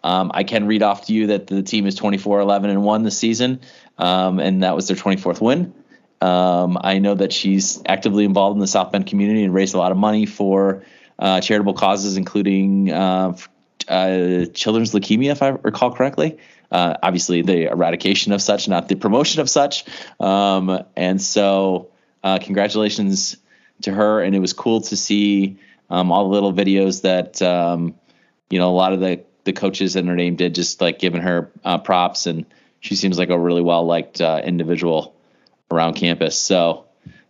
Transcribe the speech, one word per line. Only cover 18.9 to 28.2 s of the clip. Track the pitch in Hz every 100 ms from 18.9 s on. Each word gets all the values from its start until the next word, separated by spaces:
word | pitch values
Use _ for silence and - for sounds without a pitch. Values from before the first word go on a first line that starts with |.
promotion | 95 107 113 - 156
of | 135
such. | 151 143 - - - - -
Um, | 95 98 101 95 92 92 - -
and | 90 95
so, | 95 - 98 98 98 90 - _ _ _
uh, | 95 92
congratulations | 98 98 101 107 107 104 101 95 - - _ _ _ _
to | -
her. | 98 107 107
And | 92
it | 98
was | 90
cool | - - 113
to | 110 101
see, | - 104 104 101 95 95 - _ _
um, | 87 90
all | 92
the | 95
little | 101 98
videos | 90 98 98 95 92
that, | 95 92 87 -
um, | 90 87 85 85 85 80 _ _